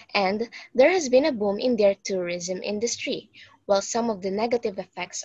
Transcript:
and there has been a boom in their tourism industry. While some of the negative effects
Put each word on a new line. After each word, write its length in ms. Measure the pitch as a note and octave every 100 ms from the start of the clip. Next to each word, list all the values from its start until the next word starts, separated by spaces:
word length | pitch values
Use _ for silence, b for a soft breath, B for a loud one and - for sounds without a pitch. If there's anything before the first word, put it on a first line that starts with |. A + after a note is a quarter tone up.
| B
and 340 | G3+ F#3+ G#3 A#3 B B
there 160 | - C#4
has 200 | F#4 C#4
been 160 | B3+ D#4
a 60 |
boom 260 | A#3+ G#3 G3+
in 180 | B3+ A#3
their 200 | G3+ G3
tourism 600 | - F#3+ F3 F3 F3 F#3
industry. 680 | - G#3 A3+ - - F#3+ - B B B -
While 160 | G3
some 260 | G3+ A#3 A#3
of 140 | G3+
the 80 | F#3+
negative 480 | G3 A#3 A#3 A3+ G3
effects 440 | F3 - F3 -